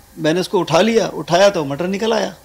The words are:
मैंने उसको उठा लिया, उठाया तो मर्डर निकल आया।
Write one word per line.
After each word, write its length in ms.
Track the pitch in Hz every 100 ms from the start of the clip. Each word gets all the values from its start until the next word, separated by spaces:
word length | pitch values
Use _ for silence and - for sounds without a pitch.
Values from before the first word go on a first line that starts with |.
| _ -
मैंने 220 | 156 170
उसको 200 | 175 196
उठा 220 | 165 156
लिया, 260 | 220 226 165
उठाया 420 | - 151 170 202
तो 160 | 196 139
मर्डर 220 | 143 175
निकल 260 | 196 226
आया। 220 | 220 190 175